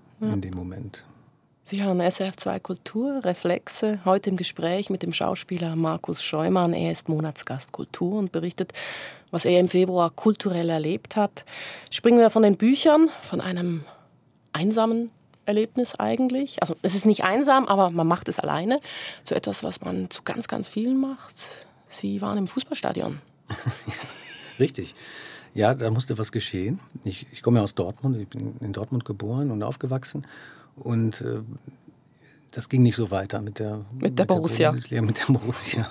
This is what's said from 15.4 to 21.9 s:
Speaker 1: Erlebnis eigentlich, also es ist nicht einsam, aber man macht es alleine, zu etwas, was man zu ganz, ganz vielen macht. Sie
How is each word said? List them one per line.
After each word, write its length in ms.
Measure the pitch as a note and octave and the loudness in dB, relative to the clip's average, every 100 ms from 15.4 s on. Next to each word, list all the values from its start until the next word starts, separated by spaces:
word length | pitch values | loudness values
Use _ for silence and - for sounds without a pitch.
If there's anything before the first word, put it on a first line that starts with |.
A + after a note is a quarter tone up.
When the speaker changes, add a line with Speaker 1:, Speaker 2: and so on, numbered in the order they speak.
Speaker 1:
Erlebnis 500 | - G#3 A3 - A#3+ | -2 0 0 0 -2
eigentlich, 640 | - G#3+ A#3 B3+ B3+ C#4 - | -2 -2 0 0 0 -4 -4
also 120 | E3+ E3 | -4 -2
es 120 | - | -2
ist 100 | F#3+ G#3+ | 2 4
nicht 180 | G#3 | 4
einsam, 440 | - A3 C#4+ C4 C4 | 4 2 4 4 4
aber 200 | G3 F#3 | 4 4
man 160 | E3+ E3 | 4 2
macht 220 | F3 - | 2 0
es 100 | - | -4
alleine, 420 | - D3 F#3+ C#4 - - - - | -2 0 0 0 -2 -12 -14 -12
zu 100 | - | -4
etwas, 280 | - G#3 G3 | -4 -2 -4
was 180 | A3 F#3 | -6 -6
man 260 | F#3 F#3 F#3 | -6 -4 -6
zu 120 | - | -6
ganz, 240 | - - A3 | -8 -6 -6
ganz 200 | A3 G3 | -6 -6
vielen 300 | G#3+ A#3 C4 | -4 0 0
macht. 340 | C4+ C4+ - - - - - _ | -2 -6 -14 -18 -16 -18 -20 _
Sie 320 | _ | _